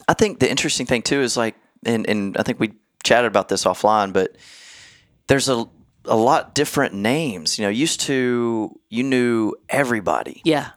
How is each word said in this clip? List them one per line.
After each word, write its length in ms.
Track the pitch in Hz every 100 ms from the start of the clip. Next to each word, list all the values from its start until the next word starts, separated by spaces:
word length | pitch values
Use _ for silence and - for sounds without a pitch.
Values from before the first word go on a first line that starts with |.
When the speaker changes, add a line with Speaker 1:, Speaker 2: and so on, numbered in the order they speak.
| -
Speaker 1:
I 60 |
think 260 | 170 214 160
the 100 | 127
interesting 360 | 127 156 - 127
thing, 140 | 120
too, 180 | - 143
is, 140 | 127 123
like, 180 | 113 - _ _ 113
and, 220 | 117 -
and 300 | 104 98 95
I 60 |
think 160 | 110 120
we 120 | 113 - _ _
chatted 240 | - 120 120
about 220 | 101 95
this 160 | 95 -
offline, 480 | 90 104 107 101
but 220 | 95 95 - - - - - - - _ _ -
there's 220 | 139 131
a, 160 | 123 113 _ _ _ -
a 100 | 113
lot 400 | 113 151 - -
different 380 | 143 - 135
names. 640 | 98 104 143 160 92 78 -
You 60 | 104
know, 40 |
used 300 | 110 160 -
to, 800 | - 131 127 120 117 113 107 - _
you 140 | 113
knew 500 | 135 127 120 117 107 - -
everybody. 760 | 131 135 113 90 69 - - -
Speaker 2:
Yeah. 240 | 151 -